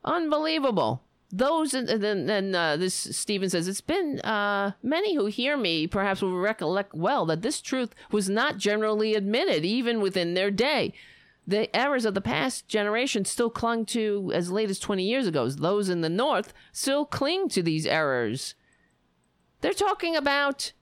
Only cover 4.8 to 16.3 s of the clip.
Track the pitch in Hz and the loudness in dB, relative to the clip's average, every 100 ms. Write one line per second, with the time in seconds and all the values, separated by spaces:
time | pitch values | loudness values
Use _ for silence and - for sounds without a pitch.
4.8 | 233 311 427 320 202 208 247 285 208 165 | -2 0 0 0 0 0 -2 0 0 0
5.8 | 160 202 196 190 196 180 190 220 156 190 | 0 0 0 0 -2 0 -2 -2 -2 -2
6.8 | 196 156 175 262 165 160 220 302 - 262 | -4 -2 0 0 0 0 -2 -4 -4 -4
7.8 | 240 - - 208 190 202 269 202 196 208 | -4 -8 -4 -2 0 0 0 0 0 2
8.8 | 220 214 214 214 196 226 392 160 160 233 | 2 2 2 2 2 0 2 2 2 0
9.8 | 240 233 196 185 170 175 202 196 247 294 | 0 0 0 0 0 0 0 2 2 2
10.8 | 147 - - - - _ - 202 208 - | 0 -4 -20 -20 -20 _ -4 -2 0 0
11.8 | 269 277 220 196 202 - 262 - - 220 | 2 2 0 0 -2 0 -2 -4 -4 -2
12.8 | 208 214 269 220 190 - 233 233 233 233 | 0 0 0 0 -2 0 0 0 0 0
13.8 | 220 240 220 202 190 - 175 190 214 190 | -2 0 0 0 0 0 0 0 0 -2
14.8 | - 196 185 254 240 156 120 139 151 208 | -2 0 2 2 2 2 0 0 0 2
15.8 | 196 175 160 175 269 | 2 0 0 0 2